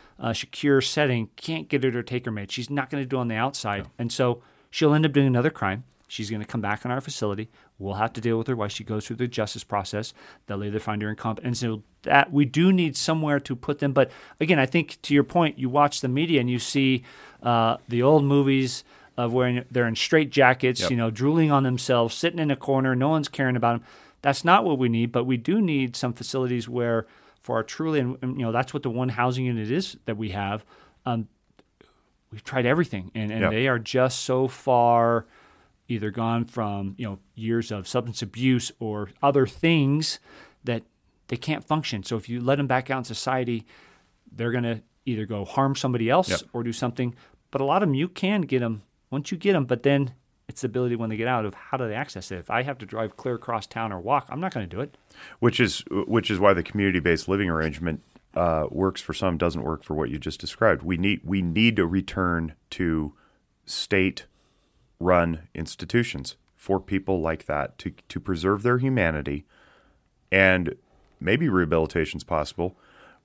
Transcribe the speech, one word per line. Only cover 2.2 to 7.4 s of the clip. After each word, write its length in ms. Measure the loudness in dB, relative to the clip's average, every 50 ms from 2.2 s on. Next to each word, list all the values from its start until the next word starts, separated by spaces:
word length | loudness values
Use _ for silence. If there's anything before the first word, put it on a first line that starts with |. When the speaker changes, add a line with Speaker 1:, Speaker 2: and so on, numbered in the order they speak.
| -4
Speaker 1:
her 60 | -6 -6
meds. 180 | -6 -8 -8 -8
She's 180 | -10 -8 -4
not 200 | -4 -4 -4 -4
gonna 140 | -4 -6 -4
do 100 | -4 -2
it 40 | -2
on 80 | -2 -2
the 60 | -2
outside. 480 | -2 -2 -2 -4 -4 -4 -4 -4 -4 -6
Speaker 2:
No. 60 | -10 _ -8
Speaker 1:
And 140 | -6 -6 -2
so 300 | 0 0 0 0 -2 -6 _ _ _ _ _
she'll 240 | -2 2 4 4 6
end 120 | 6 4
up 60 | 4 4
doing 140 | 4 4
another 240 | 4 4 2 2 0
crime. 320 | -2 -2 -4 -4 -4 -4 -8 -16 _ _ _ _
She's 220 | -10 -10 -8 -6
gonna 140 | -6 -8 -8
come 160 | -6 -6 -4
back 240 | -2 -2 -4 -4 -4
in 60 | -4
our 100 | -4 -4
facility. 480 | -6 -8 -6 -4 -4 -4 -4 -4